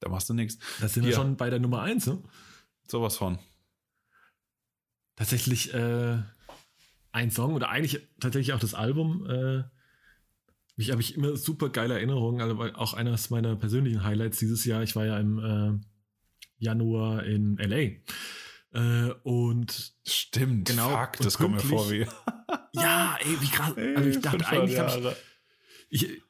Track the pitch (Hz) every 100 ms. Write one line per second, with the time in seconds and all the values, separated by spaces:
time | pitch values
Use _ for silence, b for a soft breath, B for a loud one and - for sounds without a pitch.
0 | 98 92 - 117 110 - B B 110 120
1 | 120 120 135 135 120 123 123 120 147 233
2 | - 180 - B B B B B - 120
3 | 113 - 95 90 - _ _ _ _ _
4 | b b b b _ _ _ _ _ _
5 | _ - 107 123 127 120 - 123 120 120
6 | 120 117 104 - B B B B B B
7 | _ 117 117 113 131 151 - 120 151 139
8 | - - 127 139 131 131 110 - 113 147
9 | 160 175 - 127 131 131 131 b b b
10 | b b b _ _ _ _ - 107 117
11 | 113 - 143 143 - 151 143 113 117 113
12 | 120 135 113 120 113 110 113 - 113 -
13 | 120 110 - 120 113 107 110 123 135 110
14 | 101 107 113 - 110 113 120 110 110 107
15 | 110 104 104 107 110 104 104 104 - _
16 | _ _ _ - - - 113 113 113 113
17 | 110 110 - 104 104 101 104 170 127 -
18 | - - - - - - _ 117 120 120
19 | 120 - 131 123 120 117 120 - - _
20 | - - - - 135 113 90 120 120 131
21 | 131 - 104 - 170 202 135 110 104 104
22 | 113 - - - - 330 - 330 339 -
23 | - - 151 160 139 139 147 - 123 143
24 | 139 135 147 135 160 139 127 127 127 123
25 | 123 - B B B B B B B -
26 | 185 - -